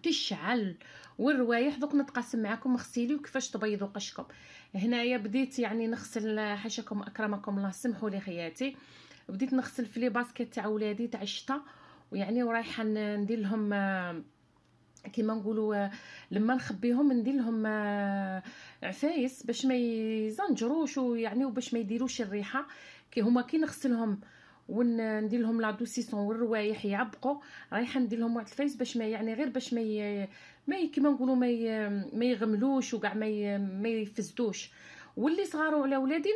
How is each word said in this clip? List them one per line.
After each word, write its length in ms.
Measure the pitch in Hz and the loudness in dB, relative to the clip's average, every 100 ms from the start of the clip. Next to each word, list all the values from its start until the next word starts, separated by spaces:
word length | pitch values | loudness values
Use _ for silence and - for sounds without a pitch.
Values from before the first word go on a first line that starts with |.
تشعل 760 | 339 - - 190 175 240 196 170 - - - - | 0 0 -2 -2 0 0 0 -4 -14 -20 -14 -2
والروايح. 600 | 247 277 233 233 277 277 | 2 4 4 4 2 0
دوك 160 | 285 | 0
نتقاسم 480 | 285 277 247 240 233 | 2 2 -2 -2 -2
معكم 340 | 208 226 262 247 | -2 -2 0 0
غسيلي 380 | - 240 240 | 0 -2 0
وكيفاش 360 | 294 294 269 254 | 0 -2 -6 -4
تبيضوا 380 | 214 214 202 202 | -2 0 0 -2
قشكم. 360 | 202 - - - - - - - | -6 -8 -10 -12 -16 -20 -20 -10
هنايا 420 | 190 220 240 240 247 | -2 0 2 2 0
بديت 420 | 208 247 262 254 | 0 0 0 0
يعني 280 | 226 226 226 | 0 0 0
نغسل، 540 | 226 - 226 220 214 | -2 -4 -4 0 0
حاشاكم 600 | 208 202 220 233 233 208 | 0 -2 -4 -6 -4 -4
اكرمكم 560 | 202 214 214 202 208 196 | -4 -4 -2 -2 -2 -2
الله، 120 | 196 | -2
سمحوا 400 | 185 247 214 214 | -2 -2 -2 -2
لي 100 | 190 | -4
خياتي، 560 | 196 170 165 - 269 269 - - - - - | -4 -6 -6 -4 -4 -6 -14 -20 -20 -20 -10
بديت 260 | 190 262 | -4 0
نغسل 320 | 262 240 - 214 | 0 0 -4 -4
في 140 | 233 | 0
لي 80 | 247 | 0
باسكيت 460 | 220 240 - 233 | 0 -2 -4 -6
تاع 120 | 240 202 | -4 -2
ولادي 420 | 214 214 208 233 | 0 0 -2 -4
تاع 140 | 202 | -4
الشتا، 400 | 202 - - 285 285 - - - - | -6 -6 -4 -4 -6 -18 -20 -20 -8
ويعني 300 | 196 190 240 | -2 0 2
ورايحه 420 | 240 226 226 - | 2 2 0 -2
ن-، 360 | 214 214 208 208 | 0 0 0 0
ندير 180 | 202 226 | 0 0
لهم، 340 | 196 214 208 | 0 0 2
آه، 500 | 202 196 190 180 165 - _ _ _ _ _ _ _ - | 2 2 0 -2 -6 -10 _ _ _ _ _ _ _ -8
كيما 220 | 233 214 | -2 0
نقولوا، 400 | 226 202 220 214 | 0 -2 0 2
آه، 160 | 208 202 202 - - - | 2 0 -4 -14 -18 -4
لما 240 | 196 220 | 2 4
نخبيهم 580 | 254 - 196 240 240 294 | 2 0 -2 2 4 6
ندير 220 | 240 220 | 4 4
لهم، 320 | 269 226 226 214 | 2 2 0 0
آه، 760 | 214 208 202 202 196 190 190 - - - - | 0 0 0 2 0 0 -4 -8 -16 -20 -10
عفايس 600 | 185 190 294 339 254 - | -8 -2 0 2 0 -2
باش 240 | 233 240 262 | -6 0 2
ما 80 | |
يزنجروش 1200 | 247 233 226 220 220 214 226 392 - 233 320 294 277 | 2 2 0 0 0 0 0 0 2 2 2 0 0
ويعني 460 | 247 233 226 220 | 0 0 0 0
وباش 300 | 269 226 247 | 0 0 -2
ما 60 | 233 | -2
يديروش 400 | 202 233 254 - | 0 0 0 -2
الريحه. 460 | 208 202 202 254 294 - - - - | -4 -4 -2 -4 -6 -10 -20 -20 -6
كي 100 | 240 | 2
هما 220 | 214 247 | 4 4
كي 160 | 247 320 | 4 2
نغسلهم 640 | 302 - 262 233 226 202 - - - - - | 0 0 0 2 2 -2 -6 -20 -20 -18 -4
وندير 720 | 202 240 226 220 214 214 240 | 2 2 2 0 0 0 0
لهم 200 | 226 226 | 2 2
لا 100 | 214 | 0
دوسيسون 500 | 208 233 - 233 208 | 0 -4 -4 -4 -2
والروايح 640 | 202 226 233 220 208 214 | 0 0 2 2 0 0
يعبقوا، 560 | 208 202 233 - 254 285 - - - | 0 0 -2 -2 -2 -2 -6 -18 -6
رايحه 280 | 202 240 269 | -2 0 0
ندير 180 | 233 226 | 0 0
لهم 180 | 233 233 | 0 0
واحد 100 | 214 | -4
الفايس 300 | - 285 277 | -2 -2 0
باش 200 | 247 240 | -2 -2
ما 80 | |
يعني 300 | 214 220 220 | -2 0 -2
غير 140 | 226 294 | 0 0
باش 260 | 254 254 | -2 -2
ما 60 | 233 | 0
ي-، 480 | 220 214 208 202 196 - - - - | 0 0 0 -2 -4 -8 -20 -10 -4
ما 100 | 370 | 0
ي-، 120 | 311 | 0
كيما 220 | - 294 | 4 4
نقولوا 240 | 277 254 | 4 4
ما 140 | 254 247 | 4 4
ي-، 400 | 233 226 220 208 | 2 0 0 0
ما 360 | 202 185 220 | -2 -2 0
يغملوش 720 | 247 226 226 208 269 269 254 | 2 2 2 4 4 2 2
وكاع 200 | 226 202 | -2 -2
ما 120 | 214 214 | 0 0
ي-، 320 | 214 208 202 | 0 0 0
ما 300 | 196 190 226 | -2 -2 0
يفسدوش. 800 | 220 208 214 196 - 226 196 - - - - - - | 0 -2 -4 -4 0 0 -2 -8 -16 -20 -20 -12 0
واللي 280 | 262 349 | 2 2
صغاروا 380 | 370 302 311 302 | 0 0 2 4
على 140 | 269 269 | 4 2
ولادي 320 | 262 320 381 | 2 2 2